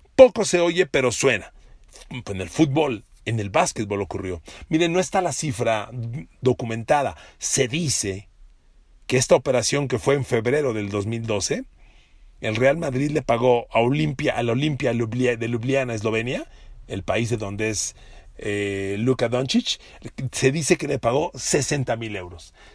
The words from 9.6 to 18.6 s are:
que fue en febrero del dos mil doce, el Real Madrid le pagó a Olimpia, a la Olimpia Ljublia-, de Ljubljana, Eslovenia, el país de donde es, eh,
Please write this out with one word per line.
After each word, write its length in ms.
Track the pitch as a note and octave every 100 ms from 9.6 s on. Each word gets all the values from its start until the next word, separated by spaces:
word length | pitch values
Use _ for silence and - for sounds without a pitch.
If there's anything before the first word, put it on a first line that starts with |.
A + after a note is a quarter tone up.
| A2+ C#3+ C3+
que 100 | B2
fue 180 | C#3+ C#3+
en 100 | B2
febrero 480 | A#2+ A2+ D3 C#3
del 160 | A2 G2+
dos 160 | G2+ G2+
mil 200 | A#2 A2+
doce, 380 | G#2 - F#3 - _ - - _ - - -
el 160 | A2+ G#2+
Real 180 | C3+ E3
Madrid 360 | D#3 B2+ D3
le 100 | D3
pagó 460 | B2+ A#2+ B2+ A#2+ -
a 80 | A#2
Olimpia, 540 | A#2 D3 D3+ C#3 D3
a 100 | A#2+
la 80 | A#2+
Olimpia 400 | B2 D#3 C3+ C3
Ljublia-, 460 | A#2 A2+ B2 B2 A#2
de 100 | A2+
Ljubljana, 460 | A#2+ B2 C3+ B2
Eslovenia, 560 | A2 A2 A2+ A#2+ F#3 E4+ - - - -
el 160 | G2
país 260 | - G2 A#2
de 80 | A2
donde 320 | G2+ G2+ A2
es, 260 | G#2 - - - - - -
eh, 600 | G#2 G2+